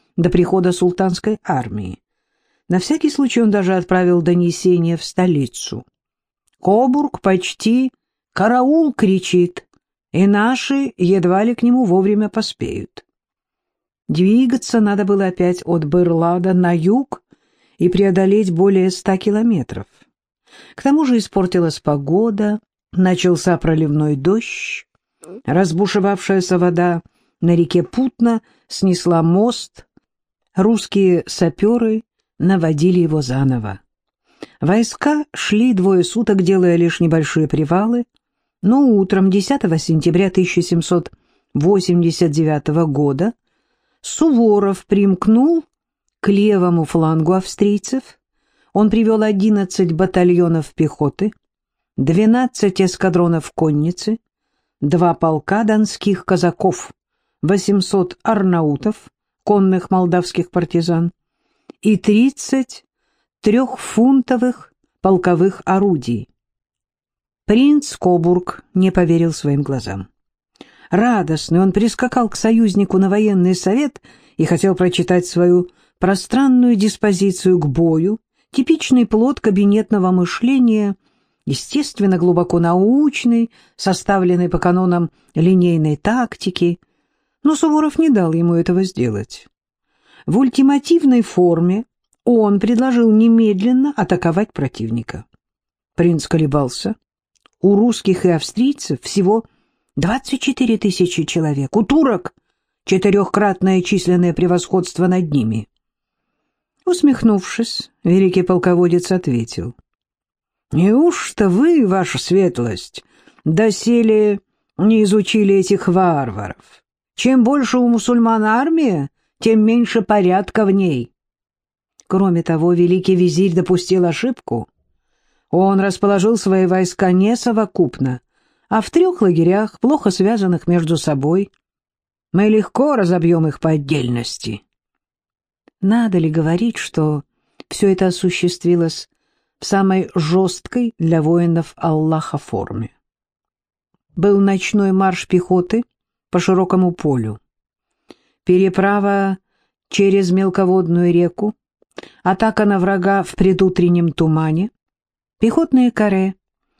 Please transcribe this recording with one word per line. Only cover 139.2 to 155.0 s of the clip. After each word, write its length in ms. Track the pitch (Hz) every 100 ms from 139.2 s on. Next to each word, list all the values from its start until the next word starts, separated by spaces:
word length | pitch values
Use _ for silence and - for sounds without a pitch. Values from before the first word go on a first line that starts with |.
| _ _ _ _
в 60 | -
самой 440 | 196 196 190 - 180
жёсткой 800 | 151 180 185 - - 247 240 -
для 220 | 165 165
воинов 520 | 156 170 170 165 156 -
Аллаха 600 | 165 156 156 160 - 143
форме? 540 | - 107 - - 113 _ _ _ _ _ _ _ _ _ _ _ _ -
Был 240 | 202 196
ночной 520 | 196 190 - 208 196
марш 360 | 190 190 180 -
пехоты 560 | 185 180 185 180 226 - _ _ _ _
по 80 | 175
широкому 520 | 180 185 185 185 180
полю, 480 | 175 151 127 110 110 _ _ _ _ _ _ _ - _ _
переправа 920 | - 180 190 185 196 202 202 196 196 190 _ _ _ _ _
через 420 | - 196 196 180
мелководную 800 | 185 190 185 185 185 170 170 175
реку, 420 | 170 175 - 208 - _ _ _ - - _
атака 420 | 180 196 220 220 208
на 140 | 190
врага 440 | 185 196 185 196
в 120 | - -
предутреннем 760 | 190 185 190 185 175 175 170
тумане. 600 | - 160 156 156 160 208 _ _ _